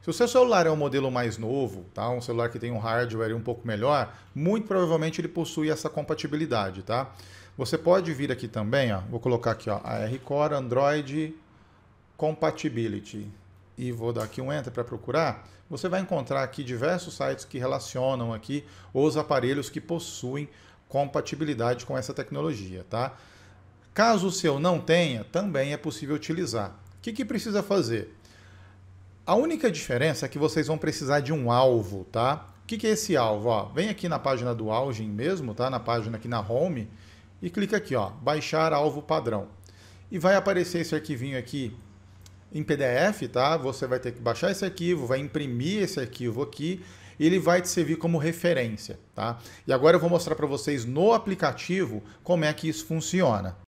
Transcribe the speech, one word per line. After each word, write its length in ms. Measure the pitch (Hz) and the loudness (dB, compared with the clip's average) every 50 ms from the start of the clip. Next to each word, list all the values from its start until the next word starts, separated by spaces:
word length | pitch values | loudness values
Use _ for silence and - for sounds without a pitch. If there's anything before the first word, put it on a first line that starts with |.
Se 80 | - - | -4 -4
o 40 | |
seu 140 | 165 - 233 | 2 2 2
celular 380 | 226 - 254 254 247 220 185 170 | 4 6 6 6 8 6 6 6
é 60 | 165 | 4
um 60 | 156 | 4
modelo 340 | 151 143 139 127 139 135 135 | 2 0 0 2 0 0 0
mais 260 | 127 123 123 117 104 | 0 0 0 0 -2
novo, 480 | 113 113 110 123 139 135 110 98 98 87 90 | -4 -4 -2 0 0 -2 -2 -4 -10 -14 -12
tá? 160 | - - 107 120 | -6 -4 -2 -2
Um 140 | 123 123 | -2 -4
celular 260 | 120 - 117 117 117 117 | -4 -4 -2 0 0 -2
que 100 | 120 117 | -2 -4
tem 140 | - 120 | -6 -4
um 60 | 120 110 | -4 -4
hardware 580 | 107 113 113 117 123 120 113 110 113 110 110 | -2 0 0 0 0 0 -2 -2 -2 -2 -2
um 60 | 117 | -2
pouco 260 | 101 120 117 - - 117 | -2 -4 -6 -4 -4 -4
melhor, 460 | 110 101 110 135 147 139 117 - - - - - - | -2 0 2 2 2 2 0 -2 -6 -18 -20 -12 -8
muito 320 | 139 147 175 214 226 220 | -2 0 0 0 0 0
provavelmente 540 | 214 202 190 180 160 165 160 156 160 156 - | 0 2 2 4 4 2 2 2 0 -2 -4
ele 80 | 160 160 | -6 -4
possui 400 | - 170 160 - - 165 151 156 | -4 -4 -4 -4 -2 -2 0 0
essa 220 | 151 156 - 156 | 0 -2 -2 -6
compatibilidade, 920 | - 160 143 - 156 151 - 147 143 151 160 147 123 110 98 95 90 98 | -4 -4 -4 -4 -4 -4 -4 -4 -2 -2 -2 0 0 0 0 -2 -4 -8
tá? 300 | 92 - 113 123 135 131 - - - - - - - - - - | -6 -2 -2 -2 -2 -4 -10 -18 -20 -20 -20 -20 -20 -18 -6 -6
Você 180 | 131 120 - | -4 -2 -2
pode 380 | 156 - 175 180 190 175 165 156 | 0 4 4 4 4 4 0 -4
vir 160 | 131 143 135 | -4 -2 -2
aqui 160 | 131 120 - | -2 -4 -4
também, 460 | 110 - 110 104 104 123 139 135 117 | -6 -4 -4 -2 2 2 2 2 2
ó, 80 | 101 95 95 110 | 0 -2 -4 -6
vou 80 | 120 113 | -8 -4
colocar 320 | - 135 120 117 - 117 | 0 0 0 2 2 0
aqui, 180 | 110 - - 113 | -2 0 -2 -4
ó, 120 | 101 98 | -4 -4
A 140 | - 120 113 | -4 -4 -4
R 200 | 110 107 110 123 131 | -4 -2 -4 -4 -6
Core 340 | - - 139 143 147 151 147 | -6 -4 0 0 2 2 0
Android 800 | 139 131 120 120 127 139 143 147 151 147 131 139 156 156 156 160 - - - - - - _ _ _ _ _ - _ _ _ _ | -2 -2 0 2 4 4 4 2 2 -2 -4 -4 -4 -4 -4 -8 -14 -20 -20 -20 -20 -20 _ _ _ _ _ -20 _ _ _ _
Compatibility. 1120 | - - 156 156 156 160 156 156 - - 151 120 117 113 110 101 101 101 - - 107 104 104 101 - - - - - - _ _ | -2 -2 -2 0 0 0 -2 -2 -2 -6 -4 -2 -2 -2 -2 -4 -6 -8 -10 -12 -12 -12 -12 -14 -18 -20 -20 -20 -20 -20 _ _
E 140 | - 127 123 | -8 -8 -6
vou 220 | 120 113 113 120 | -6 -4 -4 -4
dar 100 | 117 117 | -2 -2
aqui 180 | 110 107 - - | -4 -6 -6 -8
um 120 | 131 131 | -6 -4
enter 200 | 147 151 139 - | -4 -4 -6 -6
pra 120 | 123 127 117 | -6 -6 -6
procurar. 600 | - 123 107 - - 123 156 165 139 117 - - - - - - _ | -6 -8 -10 -6 -2 0 0 0 0 -2 -6 -12 -20 -20 -20 -16 _
Você 200 | 165 117 - 185 | -10 -6 -4 -2
vai 120 | 175 190 | -2 -2
encontrar 440 | 190 185 190 151 127 120 139 135 135 | -2 -2 -2 -2 -2 0 -2 -2 -2
aqui 180 | 127 - - | -2 -4 -10
diversos 520 | 139 123 127 113 127 156 180 175 170 160 - | -8 -6 -4 -2 0 0 0 -2 -4 -8 -8
sites 300 | - 139 135 135 135 - | -4 -4 -4 -4 -4 -8
que 140 | - - 131 | -12 -8 -4
relacionam 760 | 123 131 139 135 - - - 131 127 131 135 127 120 117 | -2 -2 -2 -2 -4 -6 -4 -2 0 0 0 0 -2 -4
aqui 320 | 113 107 - - 139 147 143 - - - - - - | -4 -6 -6 -6 -6 -6 -6 -10 -20 -20 -20 -4 0
os 220 | 127 143 156 135 | 2 4 4 4
aparelhos 520 | 151 147 - 151 131 - 131 135 143 135 - | 2 0 2 2 2 2 2 0 0 -2 -6
que 120 | - 156 | -8 -10
possuem 680 | - - 170 165 - - - - - 123 131 143 147 143 - - - - - - _ _ | -6 -4 -4 -4 -4 -8 -12 -8 -8 -6 -6 -6 -8 -8 -12 -20 -20 -20 -20 -20 _ _
compatibilidade 960 | - 135 143 135 - 151 - - - 139 160 147 143 113 117 120 123 123 - | -2 -2 -2 0 -2 -4 -4 -4 -6 -4 -4 -4 -2 0 0 0 0 -2 -4
com 140 | - 139 131 | -6 -6 -6
essa 160 | 123 - 135 | -4 -6 -6
tecnologia, 720 | - 139 - 143 139 147 165 143 104 98 92 90 92 92 - | -8 -8 -6 -6 -4 -4 -4 -4 -4 -8 -10 -10 -12 -10 -6
tá? 280 | - 113 127 135 - - - - - - - - - - - - _ - _ _ | -4 -4 -4 -4 -6 -12 -20 -20 -20 -20 -20 -20 -20 -20 -20 -20 _ -20 _ _
Caso 360 | - - 214 233 226 196 175 196 | 2 4 4 6 6 4 2 0
o 40 | |
seu 280 | 180 - - 160 139 139 | -2 2 2 2 2 4
não 180 | 139 - 127 151 | 2 2 2 2
tenha, 460 | 127 - 160 175 175 151 127 110 104 | 2 4 4 4 4 2 0 -4 -6
também 480 | - - 165 202 202 160 139 135 143 | -4 -4 -2 -2 0 0 0 0 -2
é 40 | 147 | -2
possível 380 | 151 - 156 - - 151 135 151 | -4 -6 -6 -6 -6 -4 -4 -4
utilizar. 560 | 147 - - 160 170 180 127 110 113 101 92 | -4 -2 -4 -2 -2 -2 -2 -2 -2 -4 -4
O 300 | 92 - - - - - | -8 -16 -20 -20 -20 -10
que 100 | - 233 | -10 -8
que 120 | 220 220 254 | -4 -4 -4
precisa 360 | 208 - 208 - 226 202 202 | -2 -2 -4 -2 0 0 0
fazer? 560 | 196 202 202 196 143 113 117 107 95 - - - - - - - - - - - - - - - - - - - - - - - - | 0 2 2 2 2 2 0 -2 -2 -6 -14 -20 -20 -20 -20 -20 -20 -20 -20 -20 -20 -20 -20 -20 -20 -20 -20 -20 -20 -20 -20 -12 0
A 80 | - 180 | 2 4
única 340 | 220 285 330 330 - - 233 | 4 4 2 0 2 2 2
diferença 580 | 170 - - - 170 123 143 160 143 - - | 2 0 -4 -2 0 2 2 2 2 0 -4
é 20 | 127 | -6
que 100 | - 147 | -2 0
vocês 300 | 147 156 156 160 147 139 | 0 2 2 2 0 0
vão 100 | 160 156 | 0 0
precisar 400 | - 151 135 - 151 131 143 147 | 0 -2 -2 -2 0 2 2 2
de 140 | 139 127 | 2 2
um 180 | 160 151 123 117 | -2 0 2 4
alvo, 560 | 117 123 135 131 123 117 104 95 101 95 90 - | 6 8 8 8 6 6 2 0 -6 -8 -10 -4
tá? 340 | - 113 117 131 147 156 - - - - | 0 2 2 2 2 0 -4 -16 -20 -20
O 40 | - - | -10 -8
que 100 | 226 214 | -6 -2
que 80 | - | 2
é 40 | 220 | 2
esse 260 | 214 214 - - 175 | 2 2 2 2 4
alvo? 320 | 135 120 110 107 104 104 120 | 4 4 4 2 2 2 2
Ó, 160 | 113 104 98 | 2 2 0
vem 240 | 104 123 143 180 220 | -2 -2 -2 0 0
aqui 200 | 196 - - 175 | -2 -4 -2 -2
na 120 | 156 123 | -2 0
página 340 | - 143 135 120 120 123 120 | 0 0 0 2 0 -2 -2
do 160 | 113 110 107 | -2 -2 0
Auge 320 | 107 117 135 139 123 104 | 0 0 0 0 -2 -4
mesmo, 520 | 110 107 104 104 123 160 196 180 147 120 104 | -4 -4 -4 -2 -2 -2 -2 -2 -4 -6 -2
tá? 140 | - 120 - | -2 -2 0
Na 120 | 131 120 | 0 -2
página 380 | - - 117 117 113 117 113 107 | -2 0 0 0 0 -4 -6 -6
aqui 100 | - 120 | -6 -4
na 120 | 120 113 | -4 -4
home 480 | 101 95 117 127 160 190 165 120 107 - - - - - - - - - - - | -2 0 0 0 2 0 0 -4 -6 -8 -12 -20 -20 -20 -20 -20 -20 -20 -16 -8
e 80 | - 175 | -8 -4
clica 280 | 170 214 202 196 220 | -2 -2 0 2 0
aqui, 180 | 202 - - 135 | -2 0 0 0
ó, 140 | 120 101 92 | 0 0 -2
baixar 640 | 101 - 113 135 151 156 - - - 156 160 160 | -6 -4 0 0 0 0 -2 0 2 2 2 4
alvo 280 | 156 143 147 151 135 147 | 4 4 2 2 0 -2
padrão. 460 | 147 - 160 156 120 117 110 101 98 - - - - - - - - - - - - - | -2 0 0 0 0 0 -2 -2 -4 -6 -14 -20 -20 -20 -20 -20 -20 -20 -20 -20 -14 -8
E 80 | - 180 | -6 2
vai 160 | 151 185 202 | 4 6 4
aparecer 460 | 226 - 202 190 180 175 175 - 170 | 6 4 2 2 2 0 0 -2 -4
esse 120 | 165 160 | -2 -2
arquivinho 460 | 160 156 151 - 147 117 127 139 139 127 | -2 -4 -2 -4 -6 -6 -4 -6 -6 -6
aqui 380 | 123 - - 143 131 110 117 - - - - - - - - - - - - - - - | -6 -6 -6 -6 -6 -6 -8 -12 -18 -20 -20 -20 -20 -20 -20 -20 -20 -20 -20 -20 -20 -10
em 120 | - 151 151 | -6 -6 0
P 120 | - 151 | 0 0
D 60 | 139 | 2
F, 460 | 139 127 120 127 165 208 208 - 143 117 | 2 2 4 4 4 2 2 0 -6 -2
tá? 280 | - 123 131 143 160 160 | 2 4 4 4 4 2
Você 280 | 127 135 127 - 139 | 0 -2 -2 -2 -2
vai 140 | 127 127 123 | -2 -2 -2
ter 100 | - 127 | -2 -4
que 80 | 117 - | -8 -2
baixar 300 | 117 120 117 - - 180 | -2 -2 0 2 0 0
esse 140 | 196 190 202 | 0 0 -2
arquivo, 420 | 185 180 - 170 170 180 160 131 | -4 -4 -2 0 0 0 0 0
vai 140 | 117 131 135 | 0 0 0
imprimir 600 | 143 143 - 156 147 135 120 120 127 165 202 214 | -2 -4 -4 -4 -4 -2 -2 -2 -2 0 0 0
esse 180 | 196 165 - 147 | 0 0 0 -4
arquivo 420 | 131 - - - 123 120 107 120 | -6 -6 -6 -4 -4 -2 -2 -2
aqui 400 | 143 143 - - 143 165 185 175 - - - - - - - | -4 -4 -4 -6 -4 -4 -4 -4 -8 -16 -20 -20 -20 -20 -4
e 80 | - 143 | 2 4
ele 140 | 160 185 190 | 4 4 4
vai 240 | 165 165 175 185 | 4 4 4 4
te 60 | 180 - | 4 0
servir 280 | - 185 165 143 165 | 0 0 2 2 0
como 220 | 160 - 170 165 156 | 0 2 2 2 2
referência, 800 | 139 165 165 170 - 170 165 135 123 113 107 104 - - - - - _ _ | 2 0 -2 2 2 2 2 2 0 -2 -4 -6 -8 -12 -14 -14 -16 _ _
tá? 240 | - 107 113 120 120 - - - - - | -4 -4 -4 -4 -6 -12 -18 -20 -12 0
E 60 | - | 2
agora 220 | 135 127 135 156 170 | 2 6 8 8 8
eu 60 | 175 | 8
vou 100 | 160 170 | 6 4
mostrar 240 | 180 165 170 165 156 | 2 2 2 0 -2
pra 140 | - 147 139 | -2 0 -2
vocês 360 | 139 135 - - 147 131 113 | -2 -2 -2 -2 -2 -2 -2
no 280 | 120 127 147 180 214 | -2 0 4 6 6
aplicativo 880 | 233 214 - 208 190 - - 147 117 - - - 175 190 180 120 110 104 - - - - - | 6 4 2 -2 -2 0 0 0 0 -2 -4 -2 0 0 0 -2 -4 -8 -10 -12 -20 -16 0
como 200 | - 180 170 156 | 0 2 2 4
é 80 | 151 | 0
que 160 | 151 - - 160 | 0 0 -2 -4
isso 160 | 151 - - | -2 -4 -4
funciona. 720 | - 160 160 151 - - 185 185 135 110 98 95 92 90 - - _ | -4 -4 -4 -2 0 2 4 4 4 4 2 -2 -4 -8 -10 -18 _